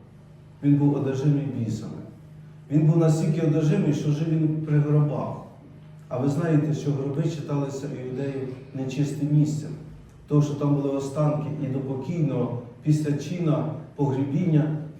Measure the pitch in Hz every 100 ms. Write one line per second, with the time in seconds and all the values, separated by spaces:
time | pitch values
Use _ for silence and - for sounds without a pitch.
0 | - - - - - - 143 143 143 131
1 | 123 135 151 143 - 120 110 - - -
2 | - - - - - - - 147 156 165
3 | 160 151 180 160 156 151 151 202 151 143
4 | 151 147 160 160 151 156 - 147 147 147
5 | 143 120 110 - - - - - - -
6 | - 123 143 147 165 151 139 - 147 135
7 | 139 135 165 - - 143 139 - 147 127
8 | 127 127 139 131 127 - - 131 127 143
9 | 143 - 147 147 - - - - - -
10 | - - - 147 143 - 147 143 139 139
11 | 139 151 151 - - - 143 135 131 127
12 | - 170 139 123 117 120 - - 156 151
13 | 147 143 - 180 160 - - - - -
14 | 135 127 143 180 175 151 151 - - -